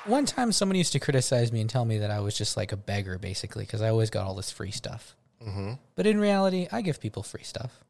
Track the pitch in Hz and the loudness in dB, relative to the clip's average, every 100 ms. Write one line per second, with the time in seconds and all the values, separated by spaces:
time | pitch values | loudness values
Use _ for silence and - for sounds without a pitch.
0 | 208 262 285 - 247 - 196 190 165 139 | 0 2 2 2 2 2 4 4 2 2
1 | - 135 - 123 117 113 110 131 113 110 | 2 2 4 4 4 2 0 2 2 0
2 | 104 104 101 - 104 - 107 98 98 101 | 0 0 -2 -2 -2 -2 -4 -4 -2 -2
3 | 95 92 90 92 - 107 101 107 110 113 | -2 -6 -6 -6 -8 -8 -6 -2 2 4
4 | 110 104 95 98 - - 98 - - 113 | 2 0 -4 -6 -8 -8 -8 -8 -8 -10
5 | - - _ _ 110 98 98 131 _ - | -14 -20 _ _ -8 -6 -6 -8 _ -2
6 | 196 208 208 196 196 185 175 226 190 139 | 2 4 4 4 4 2 -2 -2 -2 -2
7 | 107 98 - - - - 127 - | -4 -6 -10 -12 -10 -8 -10 -12